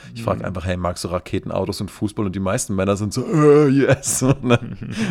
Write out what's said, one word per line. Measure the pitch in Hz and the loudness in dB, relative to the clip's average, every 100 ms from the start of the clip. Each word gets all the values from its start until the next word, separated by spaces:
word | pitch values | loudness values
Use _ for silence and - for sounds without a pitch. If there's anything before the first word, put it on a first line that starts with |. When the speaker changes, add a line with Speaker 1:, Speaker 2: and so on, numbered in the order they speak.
| - | -12
Speaker 1:
Ich | 120 | -8
frag | 113 95 | -4 -4
Speaker 2:
Mhm. | |
Speaker 1:
einfach, | 95 92 | -6 -6
„Hey, | 92 90 | -4 -2
magst | 87 90 | -4 -4
du | 92 | -4
Raketen, | 90 - 95 - | -6 -4 -6 -4
Autos | 92 95 98 | -4 -4 -6
und | 101 | -8
Fußball?“ | - 104 - | -4 -6 -2
Und | 101 95 | -4 -2
die | |
meisten | 95 110 - 95 | -2 -2 -2 -2
Männer | 98 101 | 0 0
sind | 104 | -2
so, | 127 123 | -4 0
„Äh, | 170 147 147 147 | 4 6 8 6
yes.“ | 139 131 131 - - | 4 4 2 0 0
<laughs> | 131 - | 0 0
Und | 123 | 2
dann, | 120 117 98 - 214 208 | 0 0 -12 -10 -4 -4